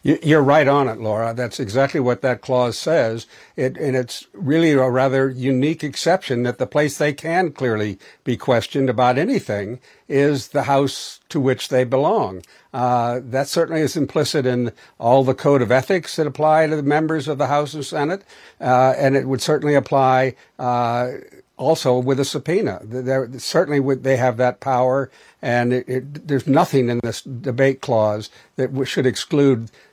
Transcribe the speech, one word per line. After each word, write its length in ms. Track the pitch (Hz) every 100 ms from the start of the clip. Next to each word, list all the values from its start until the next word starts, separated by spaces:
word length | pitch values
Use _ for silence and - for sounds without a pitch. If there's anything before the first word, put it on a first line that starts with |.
You, 160 | 139 143
you're 200 | 156 156
right 260 | 135 151 139
on 180 | 143 131
it, 120 | 113
Laura. 360 | 110 107 117
That's 240 | 117 120 -
exactly 400 | 113 117 135 165
what 240 | 123 120
that 180 | 131 120
clause 380 | - 127 123 110
says. 480 | - 160 113 113 - - - -
It, 200 | 131 131
and 180 | 151 131
it's 300 | 127 - -
really 400 | - 143 160 165
a 160 | 139 131
rather 400 | 123 135 135 135
unique 560 | 127 127 131 143 160
exception 580 | 151 - 160 190 - 120
that 140 | 123 120
the 80 | 127
place 300 | 147 151 -
they 160 | 151
can 400 | 143 160 170 175
clearly 460 | 139 127 110 107 95 - _
be 140 | - 117
questioned 520 | - 120 - 143 135
about 300 | 120 123 127
anything 600 | 196 233 - 101 101 127 _ _ -
is 400 | 143 143 139 -
the 160 | 143
House 560 | 123 139 139 - - - _
to 100 | 156
which 280 | 131 127 -
they 160 | 131
belong. 580 | 123 131 151 220 107 92 - _ _
Uh, 480 | 131 123 123 117 123
that 260 | 127 131 139
certainly 320 | 170 160 160
is 160 | 147 165
implicit 500 | 139 135 117 156 127
in 260 | 123 120 - - _
all 260 | 117 135
the 100 | 135
code 280 | 127 147 139
of 100 | 110
ethics 440 | 127 120 190 - -
that 100 | 147
apply 400 | 135 156 156 156
to 100 | 156
the 60 |
members 460 | 139 147 156 160 135
of 100 | 139
the 100 | 135
House 260 | 147 147
and 100 | 151
Senate, 380 | 135 156 147 196 _ - - _
uh, 340 | 127 127 131 127
and 200 | 139 135
it 100 | 131
would 160 | 131
certainly 320 | - 151 151
apply, 600 | 143 - 139 131 131 131 - _ -
uh, 540 | 127 120 120 120 123 - - - _ -
also 400 | 131 160 135 127
with 200 | 127 135
a 60 |
subpoena. 560 | 139 143 139 185 165 90 107
Th-, 140 | 127
there, 260 | 127 135 120 131
certainly 420 | - 165 143 143
would, 220 | 135 135
they 140 | 127 131
have 220 | 127 117
that 220 | 127 -
power, 500 | 139 123 127 135 131 _ - _
and 320 | 135 120 120
it, 120 | 127 127
it, 400 | 127 135 143 -
there's 200 | 139 -
nothing 420 | 139 170 139 120
in 120 | 120
this 180 | 117 -
debate 600 | - 123 135 120 135 135
clause 480 | - 113 107 107 110 - _ -
that 120 | 131
w-, 180 | 135 127
should 180 | -
exclude 680 | 127 - - 147 139 123 117 _ _